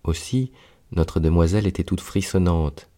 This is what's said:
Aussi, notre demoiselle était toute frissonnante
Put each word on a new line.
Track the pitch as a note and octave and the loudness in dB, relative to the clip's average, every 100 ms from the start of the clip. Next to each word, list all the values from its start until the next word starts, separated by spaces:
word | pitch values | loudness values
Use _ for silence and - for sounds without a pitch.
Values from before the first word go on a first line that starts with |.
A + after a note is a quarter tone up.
Aussi, | - E2 - B2+ C3 - - _ _ | -4 -4 -2 -4 -4 -10 -20 _ _
notre | F2 D#2 E2 | -2 0 2
demoiselle | D#2+ E2+ E2 G#2 G2 | 2 4 4 2 0
était | F2+ | -2
toute | E2 F2+ | -4 -4
frissonnante | - G2+ - F#2+ F2+ E2+ D2+ - - | -2 -4 0 0 2 2 -2 -6 -20